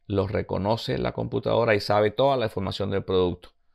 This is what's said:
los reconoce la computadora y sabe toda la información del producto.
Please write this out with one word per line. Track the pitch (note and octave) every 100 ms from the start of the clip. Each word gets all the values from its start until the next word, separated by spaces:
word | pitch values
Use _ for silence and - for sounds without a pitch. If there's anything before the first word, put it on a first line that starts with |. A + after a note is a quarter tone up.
| -
los | G2 G2
reconoce | F#2+ F2+ F#2 F#2+ A2+ - B2+
la | A#2+
computadora | A#2 A#2 A#2 A2+ A2 A#2 G#2
y |
sabe | - G#2 G#2+
toda | G2+ C3+ C3
la | A2+
información | - G2 G2+ G2+
del | G2
producto. | - F#2+ F2+ D#2+ - _ _